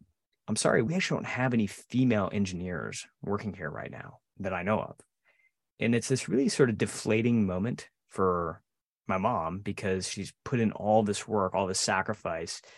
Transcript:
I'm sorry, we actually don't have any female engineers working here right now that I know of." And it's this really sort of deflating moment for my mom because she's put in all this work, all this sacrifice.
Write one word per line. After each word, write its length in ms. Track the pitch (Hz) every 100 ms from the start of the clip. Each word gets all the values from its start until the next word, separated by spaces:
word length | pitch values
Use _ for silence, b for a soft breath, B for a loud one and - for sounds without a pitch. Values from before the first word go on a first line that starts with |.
| _ _ _ _ -
I'm 100 | 107
sorry, 240 | - -
we 120 | 113
actually 240 | 175 - 139
don't 80 | -
have 280 | - 127
any 120 | 120 101
female 640 | - - 123 131 107 95
engineers 760 | 104 98 90 90 87 55 - - _
working 320 | - 101 107
here 180 | 87 80
right 200 | - -
now 280 | - - - _ -
that 160 | 95
I 80 | 90
know 180 | 90 107
of." 160 | - - - _ _ _ _ _ _ -
And 140 | 110
it's 140 | 117 -
this 200 | 131 -
really 200 | 131 196
sort 220 | - 135
of 80 | 104
deflating 680 | 110 - - 110 117 117 101
moment 420 | 92 104 - - _ _
for 540 | - 95 87 85 82 _ _ _ _ -
my 100 | 95
mom 400 | 101 113 82 90
because 500 | 101 98 104 95 92
she's 240 | - 90 -
put 160 | - 127
in 100 | 113
all 320 | - 104 107
this 240 | 107 101 -
work, 260 | 110 92
all 140 | 92 98
this 140 | 95
sacrifice. 840 | - 95 95 110 95 82 82 - b